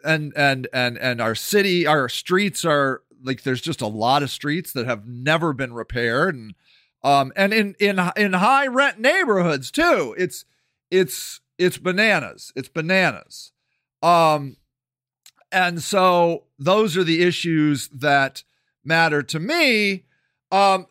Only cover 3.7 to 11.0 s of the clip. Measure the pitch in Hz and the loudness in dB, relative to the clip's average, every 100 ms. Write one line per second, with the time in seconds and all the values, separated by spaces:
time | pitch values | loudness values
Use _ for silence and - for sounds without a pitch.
3.7 | - 110 107 113 143 139 - 147 160 - | -6 -6 -2 0 0 0 -6 -6 -6 -6
4.7 | 131 120 110 110 120 135 160 165 131 127 | -6 -6 -6 -10 -8 -2 0 0 -4 -6
5.7 | 117 110 123 117 123 180 135 110 - _ | -8 -8 -4 0 0 -2 -4 -12 -20 _
6.7 | _ _ _ 139 139 135 - 196 220 202 | _ _ _ 2 2 2 0 0 2 0
7.7 | 185 202 190 175 - 202 185 214 269 277 | 0 0 2 0 0 0 2 4 4 2
8.7 | 247 277 214 254 370 302 196 175 143 123 | 2 0 2 2 2 2 2 2 0 -2
9.7 | - 330 220 131 104 180 - - _ _ | 0 2 2 0 -4 -6 -6 -20 _ _
10.7 | _ - 185 | _ -2 0